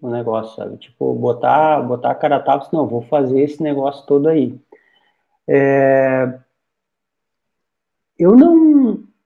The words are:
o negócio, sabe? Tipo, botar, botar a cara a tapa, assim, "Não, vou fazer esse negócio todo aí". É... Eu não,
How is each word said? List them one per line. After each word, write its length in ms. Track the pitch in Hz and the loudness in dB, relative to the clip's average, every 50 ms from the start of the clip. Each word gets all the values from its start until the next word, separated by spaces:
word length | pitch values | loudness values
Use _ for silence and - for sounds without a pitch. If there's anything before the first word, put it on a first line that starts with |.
o 80 | 127 123 | -10 -8
negócio, 440 | 120 120 113 113 113 110 110 110 - | -8 -6 -6 -4 -6 -6 -8 -10 -14
sabe? 200 | - 101 104 - - | -14 -14 -14 -14 -18
Tipo, 360 | - _ _ - 135 131 123 | -20 _ _ -6 -6 -4 -4
botar, 640 | 120 123 123 120 - - - 131 151 156 156 151 139 | -4 -4 -4 -4 -2 0 0 2 2 2 2 0 0
botar 280 | 127 123 123 123 - 131 | -2 -6 -8 -4 -4 -6
a 40 | 131 | -4
cara 220 | - 165 147 143 | -2 -2 -2 -2
a 40 | 131 | -2
tapa, 240 | - 135 139 139 - | 0 -2 -2 -2 -4
assim, 100 | - 170 | -6 -4
"Não, 100 | 160 135 | -4 -4
vou 140 | 104 117 120 | -4 -4 -8
fazer 380 | 120 - 156 147 135 127 131 135 | -6 -4 -2 -2 -2 0 0 0
esse 220 | 147 147 147 - | -2 -2 -4 -6
negócio 440 | 160 147 143 139 135 139 - - - | -6 -4 -4 -4 -4 -6 -8 -8 -4
todo 220 | - 143 143 143 160 | -2 0 0 0 0
aí". 300 | 160 151 127 120 - - _ _ - _ _ _ _ _ _ _ _ _ _ _ _ _ - - | 0 0 -2 -2 -6 -14 _ _ -20 _ _ _ _ _ _ _ _ _ _ _ _ _ -4 -2
É... 920 | 139 139 139 139 139 139 135 135 135 135 135 131 131 131 127 127 127 - _ _ _ _ _ _ _ _ _ _ _ _ _ _ _ _ _ _ _ _ _ _ _ _ _ _ _ _ _ _ _ _ _ _ _ - | 0 2 2 2 2 2 2 2 2 2 0 0 0 -2 -4 -4 -6 -12 _ _ _ _ _ _ _ _ _ _ _ _ _ _ _ _ _ _ _ _ _ _ _ _ _ _ _ _ _ _ _ _ _ _ _ 0
Eu 180 | 170 185 226 | 2 6 6
não, 680 | 254 320 349 339 320 320 311 294 277 254 220 196 - - _ _ _ _ | 6 6 6 6 4 4 4 4 4 2 0 -2 -6 -12 _ _ _ _